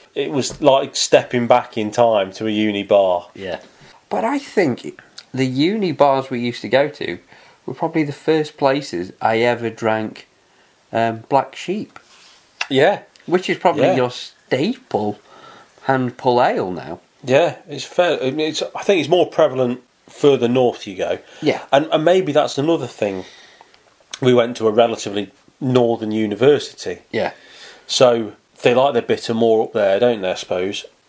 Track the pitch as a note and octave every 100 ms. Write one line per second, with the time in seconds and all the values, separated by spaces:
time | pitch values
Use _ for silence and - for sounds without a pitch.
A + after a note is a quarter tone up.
0 | _ - C#3+ C#3+ - - C#3+ C3+ B2 -
1 | - C#3 - B2 A#2 B2 - A2+ G#2 A#2+
2 | A#2 G#2+ F#2+ - A2 G#2+ G#2+ G2+ G2 G2+
3 | F#2+ F2 - - F#2+ D#2+ - _ - -
4 | - G3 A3+ C#4+ - G#3+ D#3 - D2+ -
5 | - - - B2+ C3 C3 E3 A3 F#3 C3+
6 | C#3+ C3+ C3 A#2+ A#2+ - G#2+ C3 D3 -
7 | - F2+ _ - - _ - - E3 E3
8 | D3 - - D#3 D3+ - C#3 C#3+ C#3+ F2
9 | F#2 - A2 A2+ A#2+ A#2 A#2 A2 A2 A2
10 | G#2+ - - _ _ _ _ _ _ A2+
11 | A#2 A2+ - C#3 - - - G#3 - -
12 | _ - - _ _ - - C3 E3+ G3
13 | - _ - F#3 F#3+ - F3+ D3+ D3+ D#3
14 | B2 - - _ - B2+ G3 - - G#2
15 | G#2+ - _ - - - _ _ - C3
16 | B2 - B2+ A#2+ D3+ A#3 F#2 E2+ C#2+ F2
17 | _ _ B2+ C3+ E3 - - C#3 - -
18 | F3 D3 C3 D3+ D#3 D3 - - - F#3
19 | C3+ F3 D#3 - D3 B2+ B2 B2 _ _
20 | - - C#3+ B2+ A#2+ B2+ B2 - G2+ F#2
21 | E2 F#2+ - - D3 - - C#3 D#3 D#3+
22 | D#3+ F#3 D3+ D3 C3+ - D#3 D#3+ B2 -
23 | G#2 F#2+ - - - - _ _ _ _
24 | _ - B2+ B2 A#2 B2 A2 G#2+ A#2 G#2+
25 | G#2 G2+ G2 _ _ - C3 B2+ A#2 A#2
26 | A2 A2 G#2+ G2+ C3+ C#3 - - F#2+ E2+
27 | _ A2+ F2+ - - - - - - -
28 | B2+ A#2 G#2 - _ _ C3 A#2+ C#3 A#2+
29 | - G#2+ - A2+ A#2 A2 A#2 A2 G2 G2
30 | B2 G#2+ F#2 F#2 - F#2 F#2+ G2+ - _